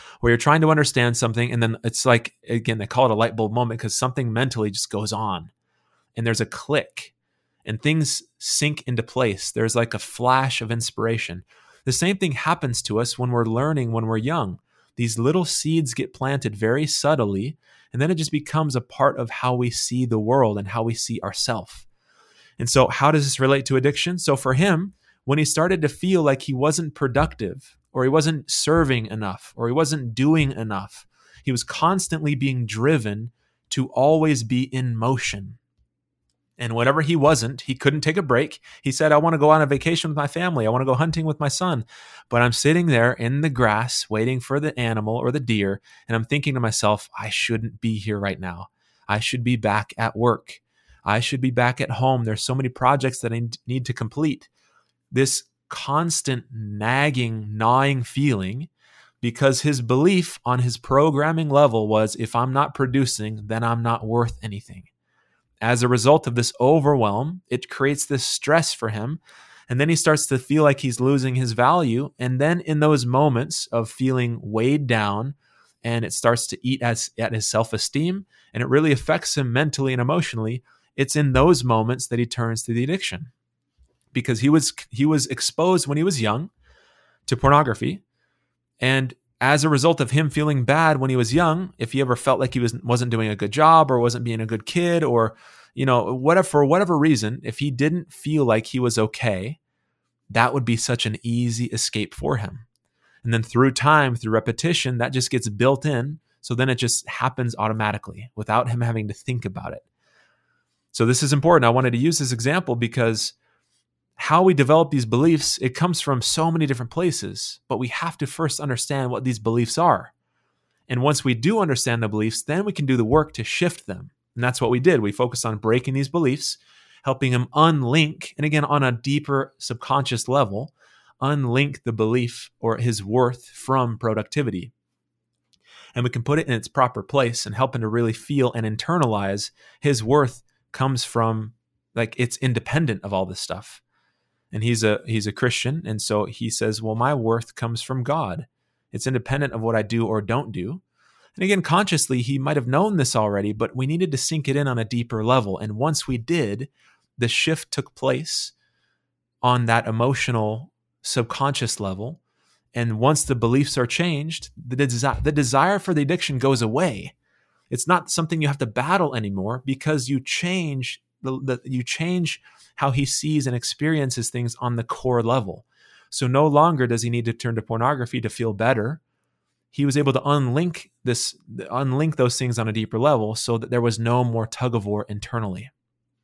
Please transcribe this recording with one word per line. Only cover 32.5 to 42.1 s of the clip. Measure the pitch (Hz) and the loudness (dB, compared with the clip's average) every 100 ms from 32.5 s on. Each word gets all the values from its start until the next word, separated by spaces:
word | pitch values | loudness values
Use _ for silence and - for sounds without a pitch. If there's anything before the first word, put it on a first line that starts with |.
| 127 | -2
driven | 113 107 127 156 107 101 117 - _ _ - | -4 0 2 2 0 -6 -8 -14 _ _ -8
to | - 131 | -4 -2
always | - 139 160 156 135 | 2 4 6 4 2
be | 113 123 | 0 -2
in | 135 131 127 117 | -2 -4 -4 -2
motion. | 120 127 - 101 98 113 _ _ _ _ _ _ _ _ _ - | 0 0 -2 -8 -10 -16 _ _ _ _ _ _ _ _ _ -10
And | 120 | -4
whatever | 113 123 147 | 2 4 4
he | 156 170 | 2 4
wasn't, | 139 147 113 131 | 6 4 2 -6
he | - | -8
couldn't | 123 139 147 | -2 0 0
take | 151 160 | 0 0
a | |
break. | 147 120 151 - - - | 2 2 2 -4 -20 -8
He | 139 | -4
said, | 131 156 | 2 4
"I | 151 | 6
wanna | 165 165 | 4 4
go | 147 | 6
on | 156 | 6
a | 147 | 4
vacation | 139 160 165 160 | 2 0 -2 -2
with | 151 | -2
my | 139 | -4
family. | 165 180 156 110 | -2 -2 0 2
I | |
wanna | 120 | 2
go | 131 | 2
hunting | 127 165 160 | 2 2 0
with | 160 151 | -2 -2
my | 143 | -2
son. | - 180 143 110 - - | -2 -2 -2 -6 -14 -20